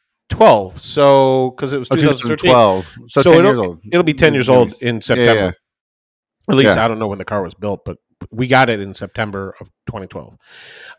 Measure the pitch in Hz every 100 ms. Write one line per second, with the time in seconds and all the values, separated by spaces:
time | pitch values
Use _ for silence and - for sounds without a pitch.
0 | _ _ - - 220 113 95 - - -
1 | 143 139 135 131 127 127 139 139 123 135
2 | 147 135 120 151 185 127 110 95 90 -
3 | - - 156 165 190 123 95 85 104 170
4 | 170 147 165 143 123 127 117 - 120 113
5 | - 127 120 113 92 90 _ _ _ _
6 | _ _ _ _ - 135 120 95 113 110
7 | 110 101 92 104 87 85 101 95 - 85
8 | _ - - 113 123 131 127 110 98 95
9 | 101 - 110 98 95 - 98 _ - 117
10 | 92 - 64 _ _ - - - -